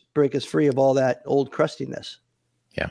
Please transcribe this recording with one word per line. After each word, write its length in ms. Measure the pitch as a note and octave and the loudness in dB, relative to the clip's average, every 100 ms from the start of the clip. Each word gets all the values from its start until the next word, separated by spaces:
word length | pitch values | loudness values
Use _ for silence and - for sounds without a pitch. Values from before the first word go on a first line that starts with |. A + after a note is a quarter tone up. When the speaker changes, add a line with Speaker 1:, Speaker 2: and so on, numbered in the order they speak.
| _ | _
Speaker 1:
break 200 | D3 C#3 | 0 0
us 120 | C#3 - | 0 -2
free 200 | D#3+ D3 | 0 2
of 120 | C3 | 4
all 160 | C3+ | 2
that 260 | C3+ C3 B2 - | 4 2 -2 -2
old 260 | C#3 C3+ | 0 0
crustiness. 680 | - D3+ - C3 - - - _ _ _ _ _ | -2 -2 -4 -10 -10 -14 -20 _ _ _ _ _
Speaker 2:
Yeah. 160 | - - | -8 -6